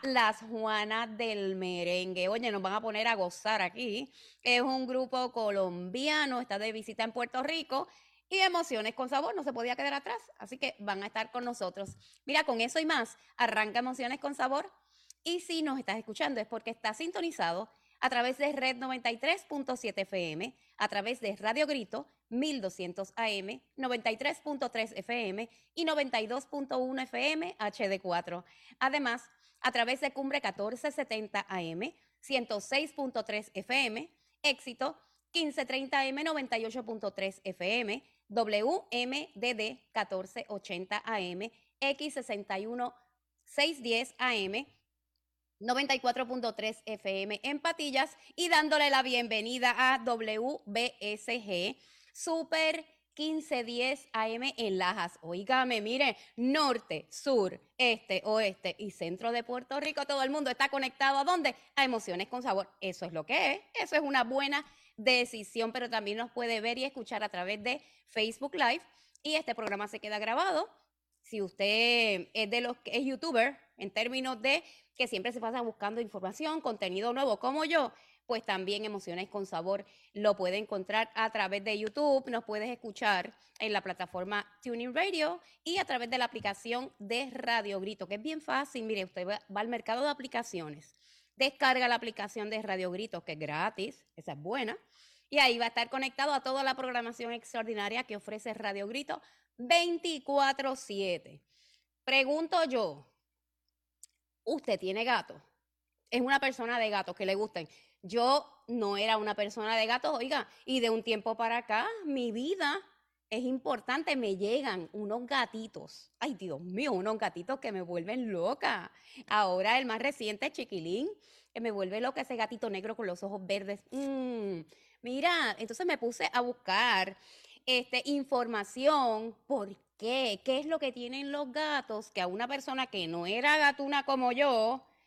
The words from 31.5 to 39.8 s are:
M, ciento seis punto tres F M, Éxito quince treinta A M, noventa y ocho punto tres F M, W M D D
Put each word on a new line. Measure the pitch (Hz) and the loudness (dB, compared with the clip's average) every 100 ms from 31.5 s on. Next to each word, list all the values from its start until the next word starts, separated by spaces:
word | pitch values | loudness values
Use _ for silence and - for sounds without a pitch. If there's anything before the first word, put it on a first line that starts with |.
| 185 | -4
M, | 165 165 269 - _ _ | -4 -4 -6 -8 _ _
ciento | - 262 233 208 | -2 0 0 -4
seis | - 269 311 | 0 0 0
punto | - 269 233 | -4 -4 -4
tres | 214 208 208 | -4 -6 -6
F | - - 262 247 | -8 0 2 2
M, | - 330 _ _ _ | -2 -8 _ _ _
Éxito | 294 269 254 240 285 - _ _ _ | 0 0 -6 -4 -4 -4 _ _ _
quince | 339 302 302 | 0 0 0
treinta | 254 262 269 277 | -2 -2 0 2
A | 269 | 2
M, | 277 | 0
noventa | 320 302 262 226 | 0 -2 0 -2
y | 226 | -2
ocho | 247 | -4
punto | 220 220 202 | -6 -4 -4
tres | 196 196 - | -2 -4 -4
F | 190 - 180 240 | -8 -2 0 2
M, | 214 247 - _ _ | 0 -4 -8 _ _
W | 208 214 208 240 359 - | 0 2 4 4 0 0
M | 240 247 277 - | -2 -2 -4 -6
D | 196 240 | -4 -4
D | 220 214 254 | -2 -4 -6